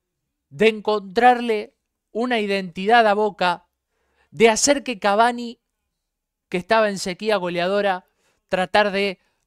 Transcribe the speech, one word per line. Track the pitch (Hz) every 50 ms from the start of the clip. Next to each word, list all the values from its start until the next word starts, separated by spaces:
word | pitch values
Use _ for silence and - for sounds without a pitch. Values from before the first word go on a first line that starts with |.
| _ _ _ _ _ _ _ _ _ _
de | 139 139 202 220
encontrarle | 220 214 196 - 214 214 196 196 180 233 233 247 247 240 240 233 220 208 214 240 _ _ _ _ _ _ _ _
una | _ 214 240 254 247 226
identidad | 208 202 196 196 190 185 160 190 190 202 233 240 226 214
a | 202
Boca, | 208 214 208 - - 180 180 175 170 _ _ _ _ _ _ _ _ _ _ _ _ _ _
de | _ 143 208 226
hacer | 220 220 - 285 285 285 214
que | - 247 190
Cavani, | - 208 202 208 233 240 247 240 240 233 - _ _ _ _ _ _ _ _ _ _ _ _ _ _ _ _ _ _ _
que | - 180
estaba | 175 - 226 226 220 208
en | 196 180
sequía | - 196 180 - 208 214 214 202
goleadora, | 180 175 175 170 170 180 196 208 202 202 185 180 - _ _ _ _ _ _ _ _ _
tratar | - 180 185 175 - 208 208 208
de | 185 196 202 202 180 - _ _ _ _ _